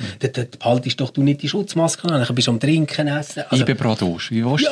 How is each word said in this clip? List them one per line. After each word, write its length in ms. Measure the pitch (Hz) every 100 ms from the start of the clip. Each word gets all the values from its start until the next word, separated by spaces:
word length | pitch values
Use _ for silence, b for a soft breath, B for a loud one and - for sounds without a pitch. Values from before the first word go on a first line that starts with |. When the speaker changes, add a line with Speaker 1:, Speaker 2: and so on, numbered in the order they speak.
| 107 95
Speaker 1:
Dort, 160 | 127 -
dort 200 | 117 -
behaltest 400 | 117 123 123 -
doch 100 | 131
du 100 | -
nicht 200 | 139 143
die 60 | 147
Schutzmasken 640 | - - 165 165 - 175
an, 120 | 151
dann 100 | 120
bist 120 | 123 123
du 60 |
am 80 | 113
Trinken, 480 | 139 160 147 - 147
Essen... 340 | 147 143 - -
Also 160 | 127
Speaker 2:
Ibe 100 | 117
Bratwurst, 560 | 135 117 110 92 82 -
wie 140 | 113
willst 220 | 117 147 294